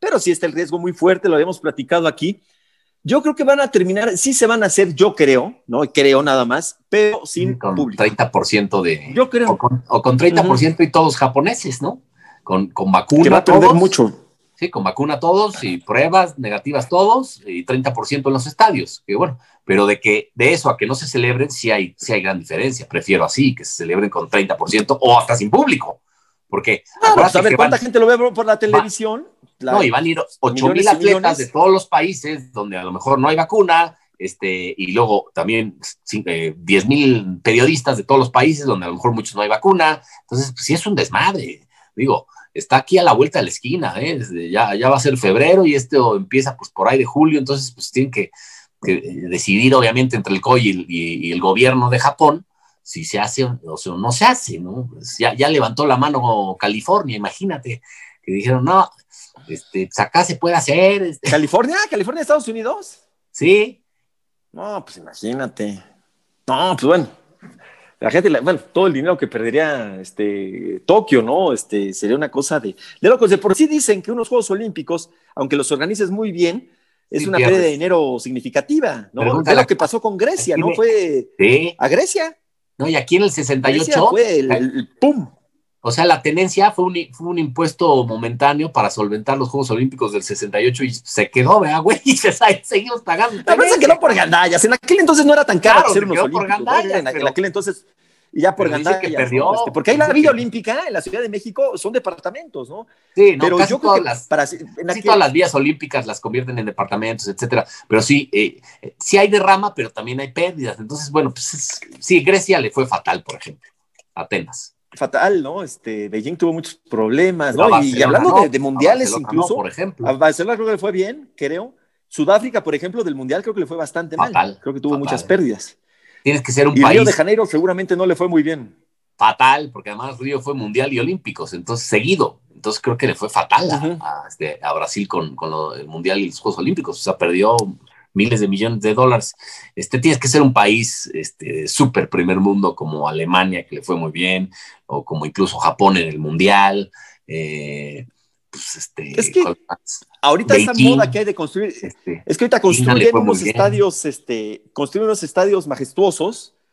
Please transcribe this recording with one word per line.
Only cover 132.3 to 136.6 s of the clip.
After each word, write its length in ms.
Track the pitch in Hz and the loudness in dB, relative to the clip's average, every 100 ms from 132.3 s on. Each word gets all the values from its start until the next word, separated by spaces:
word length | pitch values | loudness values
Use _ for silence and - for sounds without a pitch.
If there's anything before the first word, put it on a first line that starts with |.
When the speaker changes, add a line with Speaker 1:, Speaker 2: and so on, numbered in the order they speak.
| - _ | -4 _
Speaker 2:
Entonces 280 | _ 107 107 | _ -8 -6
creo 160 | - 147 | -4 -2
que 80 | 135 | -2
le 80 | |
fue 160 | 87 104 | -2 -4
fatal 400 | - - - 175 | -2 2 2 2
a, 60 | 147 | -4
Speaker 1:
Ujú. 220 | 156 170 | -4 -8
Speaker 2:
a, 200 | 78 73 - | -10 -12 -14
este, 300 | - 78 73 | -12 -10 -8
a 140 | 73 | -8
Brasil 340 | 73 76 101 101 | -6 -6 -8 -6
con, 260 | 87 80 | -6 -8
con 160 | 65 82 | -10 -10
lo, 240 | 80 78 | -8 -8
el 120 | 64 73 | -10 -14
mundial 320 | 82 90 98 | -8 -4 -2
y 80 | 95 | -4
los 140 | - | -6
Juegos 180 | 110 | -6
Olímpicos. 400 | - | -4